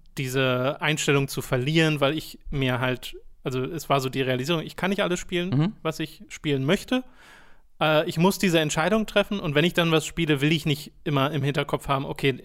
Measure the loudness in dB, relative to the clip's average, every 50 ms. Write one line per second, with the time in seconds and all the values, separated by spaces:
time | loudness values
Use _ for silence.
0 | -20 -14 -8 -8 -6 -2 0 0 2 2 2 0 0 -2 -2 -2 -2 -2 0 0
1 | 2 2 2 2 2 0 -4 -6 -4 -2 -2 -2 0 2 4 4 4 4 4 2
2 | 2 2 0 0 -6 -10 -14 -14 -10 -6 -2 0 0 0 0 0 0 -2 -2 -4
3 | -6 -12 -14 -16 -18 -20 -16 -10 -8 -6 -4 -4 -4 -4 -6 -6 -2 0 0 2
4 | 0 0 -2 -2 0 0 0 0 0 -2 -2 -2 -4 -6 -6 -4 -2 -2 0 0
5 | 0 -2 -2 -4 -4 -4 -4 -4 -2 0 2 2 2 0 -2 -4 -6 -6 -4 -4
6 | -6 -8 -10 -14 -20 -18 -12 -6 -2 0 0 2 2 2 0 0 0 0 -2 -2
7 | -2 -6 -14 -20 -20 -20 -20 -20 -20 -20 -20 -20 -20 -12 -6 -2 0 2 2 2
8 | 2 0 2 2 2 2 2 2 2 4 4 4 2 2 0 0 0 2 2 2
9 | 0 2 2 0 2 0 -2 -4 -2 0 2 4 2 2 2 2 2 2 2 2
10 | 0 -2 -4 -2 0 2 2 2 2 2 2 2 0 0 -2 -2 -4 -12 -14 -10
11 | -4 -2 0 0 0 0 0 -2 -2 0 0 -2 -2 -2 -2 -4 -2 -2 -2 -2
12 | -2 -4 -4 -2 0 0 0 -2